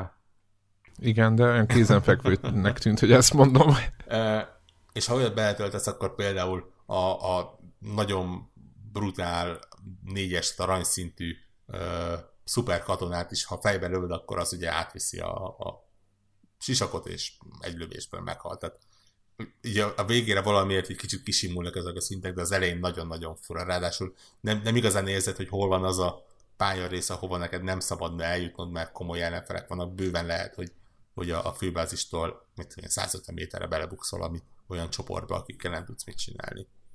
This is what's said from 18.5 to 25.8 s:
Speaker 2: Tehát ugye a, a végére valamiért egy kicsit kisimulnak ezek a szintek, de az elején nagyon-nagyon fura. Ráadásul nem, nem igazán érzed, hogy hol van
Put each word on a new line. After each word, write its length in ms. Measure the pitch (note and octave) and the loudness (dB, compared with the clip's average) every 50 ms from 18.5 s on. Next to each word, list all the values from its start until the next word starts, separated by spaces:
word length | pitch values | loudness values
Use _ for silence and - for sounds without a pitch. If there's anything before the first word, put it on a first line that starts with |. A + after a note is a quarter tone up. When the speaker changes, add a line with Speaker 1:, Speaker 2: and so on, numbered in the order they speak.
| - - | -10 -10
Speaker 2:
Tehát 200 | - E2 - - _ _ _ _ _ _ _ _ _ _ _ - A2 - - _ - | -10 -10 -12 -14 _ _ _ _ _ _ _ _ _ _ _ -16 -16 -16 -16 _ -6
ugye 220 | A#2+ G#2 G#2 G#2 | -2 0 2 2
a, 80 | G#2 - - | 2 0 -2
a 80 | G#2 | 0
végére 360 | G2 A#2 A#2+ A#2 G#2+ G2+ G2 | 2 2 4 4 4 2 2
valamiért 480 | F#2 G#2+ G#2 G2 F#2+ F#2+ G2 F#2+ F2 - | 4 4 4 4 4 4 2 0 0 -2
egy 80 | - - | -6 -8
kicsit 260 | - G2 - F#2 - | -8 -8 -8 -6 -4
kisimulnak 520 | - F#2+ - - F2+ F2 F2 F2 F2 - | -2 -2 0 0 -2 -4 -6 -6 -6 -8
ezek 200 | F#2 F2 F2 E2+ | -8 -8 -8 -6
a 60 | F2+ | -6
szintek, 320 | - - G2 F#2+ F2+ F#2 F2+ | -6 -6 -6 -6 -8 -6 -6
de 80 | F#2 | -4
az 100 | F2 E2+ | -2 0
elején 260 | G2 F#2+ F#2 F2+ F2 F2 | 0 2 2 0 0 0
nagyon-nagyon 560 | F2 F2 E2 F2 E2 E2+ E2 E2 E2 D#2+ E2 | -2 -4 -4 -4 -6 -8 -8 -8 -8 -10 -12
fura. 280 | - - - E2+ E2+ F2 | -12 -12 -10 -8 -6 -4
Ráadásul 500 | F2+ F2+ F2+ F2 F2 - - G2 E2+ - - - - _ _ | -2 -2 -2 -2 -2 -4 -4 -6 -8 -10 -12 -20 -20 _ _
nem, 220 | - G#2 G#2+ G#2 G#2 | -4 -2 -2 0 0
nem 120 | A2+ A2+ | 2 2
igazán 320 | A#2+ A2+ A2 G2 G2+ G2 G2 | 4 4 4 4 2 2 0
érzed, 280 | G2 G2 F#2+ - F#2+ | 0 0 0 0 -2
hogy 120 | - F#2+ - | -4 -6 -4
hol 200 | G2+ G2 G2+ F#2+ | -2 0 2 2
van 160 | F#2+ F#2 | 2 2